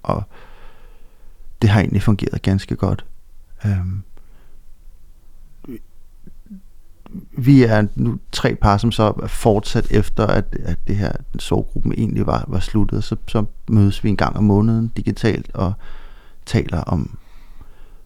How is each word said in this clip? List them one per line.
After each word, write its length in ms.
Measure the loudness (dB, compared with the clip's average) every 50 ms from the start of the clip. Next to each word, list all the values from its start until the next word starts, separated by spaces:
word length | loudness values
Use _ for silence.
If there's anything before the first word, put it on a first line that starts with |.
og 200 | -4 -4 -4 -4 -4 -8 -12 -18 -18 -18 -18 -16 -16 -16 -16 -18 -20 -20 -20 -20 -20 -20 -20 -20 -20 -20 -18 -14 -14 -12 -4 2
det 80 | 4 4
har 100 | 6 4
egentlig 220 | 4 2 2 2
fungeret 400 | 2 2 2 2 0 -4 -4 -2
ganske 340 | 0 0 0 0 0 -4 -4
godt. 280 | -2 0 0 0 -2 -6 -10 -14 -14 -16 -18 -18 -18 -18 -16 -10 -4 -2
Øhm, 360 | -2 0 0 -2 -4 -6 -8 -10 -12 -16 -18 -18 -18 -20 -20 -20 -18 -18 -18 -16 -18 -18 -18 -20 -20 -20 -20 -20 -20 -20 -20 -20 -20 -20 -20 -20 -20 -20 -18 -16 -16 -14 -16 -16 -18 -18 -20 -20 -20 -20 -20 -20 -18 -18 -18 -18 -18 -20 -20 -20 -20 -20 -20 -20 -20 -20 -20 -20 -16 -16 -16 -14 -12 -6 0
vi 240 | 6 8 8 8
er 240 | 8 8 6 4 2 2 0
nu 240 | -2 -2 -2 -2 -4 -8 -10
tre 220 | -6 -2 -2 -2 0
par, 220 | 2 4 4 4
som 160 | 4 2 2
så 200 | 2 4 2 2 2 0
er 40 | -4
fortsat 600 | -4 -2 2 2 4 4 2 2 0 2 2 2 4
efter, 360 | 4 4 4 4 2 2 2
at, 180 | 4 4 2 2 0 -2 -2 -2
at 140 | 0 0 0 2
det 100 | 2 2
her, 160 | 2 0 0 -2 -4 -6 -6 -6 -6
sorggruppen 540 | -2 0 0 0 0 0 0 0 2 2
egentlig 340 | 2 0 0 0 0 0 0
var, 180 | 0 0 -2 -2 0
var 120 | 0 0
sluttet, 440 | 0 2 2 2 2 2 2 0 -2
så, 120 | -2 -4 -4 -4 0
så 160 | 0 0 0 0 -2 -6 -2 2
mødes 360 | 4 4 4 4 2 0 0
vi 40 | 0
en 80 | 2
gang 200 | 2 0 0 2
om 80 | 2 4
måneden 480 | 6 6 6 4 4 2 2 0 -2 -2
digitalt, 540 | -2 -2 -2 -2 0 0 0 0 0 -4 -6 -4
og 180 | -2 -2 -2 -2 -4 -6 -8 -8 -8 -10 -14 -16 -18 -20 -20 -18 -16 -6
taler 340 | -2 0 0 0 0 -2 -4
om, 380 | -2 -2 -2 -2 -2 -4 -8 -14 -16 -16 -18 -18 -18 -16 -16 -16 -16 -16 -16 -16 -18 -18 -18 -18 -12